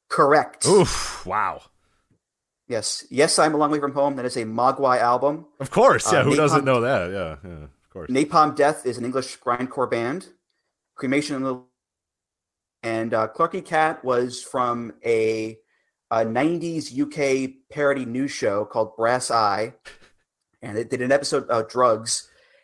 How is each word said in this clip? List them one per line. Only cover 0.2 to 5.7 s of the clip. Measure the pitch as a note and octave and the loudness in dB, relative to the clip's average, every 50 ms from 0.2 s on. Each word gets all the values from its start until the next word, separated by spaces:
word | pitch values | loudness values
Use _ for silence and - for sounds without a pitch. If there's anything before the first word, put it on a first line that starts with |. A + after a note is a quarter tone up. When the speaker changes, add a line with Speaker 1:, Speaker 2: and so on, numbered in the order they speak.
| D3+ C#3 D3+ D3+ D3 - - - - | 4 6 4 4 2 0 -4 -2 2
Speaker 2:
Oof, | E3 G3 G3 E3+ - - - - - - - - | 4 6 6 4 4 0 -4 -6 -8 -10 -10 -8
wow. | F2+ G2 G#2+ G2+ F2+ D2 - - _ _ _ _ _ _ _ _ _ _ _ _ _ _ _ _ _ _ _ _ - | -6 -4 -2 -2 -4 -4 -8 -14 _ _ _ _ _ _ _ _ _ _ _ _ _ _ _ _ _ _ _ _ -8
Speaker 1:
Yes. | A#2 G#2+ G#2 - - - - - | -6 -6 -4 -6 -8 -8 -10 -4
Yes, | B2+ B2+ D3+ D#3+ - F#3 | 0 2 2 4 4 4
I'm | D#3 D#3+ D3+ | 2 4 2
a | |
Long | D3+ D3+ D3 | 2 0 0
Way | D3+ C#3+ | 0 -2
From | C#3+ C#3 C3 | -2 -2 0
Home. | C#3 C#3+ C#3+ C3+ | 0 0 0 0
That | B2+ B2 | -2 -4
is | B2 - | -4 -4
a | A#2+ A2+ | -4 -6
Mogwai | A2 A2+ A#2+ B2 C3+ C3 C#3 C#3 B2+ B2+ A#2 | -4 0 2 2 2 2 2 2 2 4 4
album. | A#2+ A#2+ B2 B2 C3+ C#3+ D3+ E3 - - _ - | 4 2 2 2 2 0 0 -4 -8 -16 _ -12
Speaker 2:
Of | C3+ - | -10 -2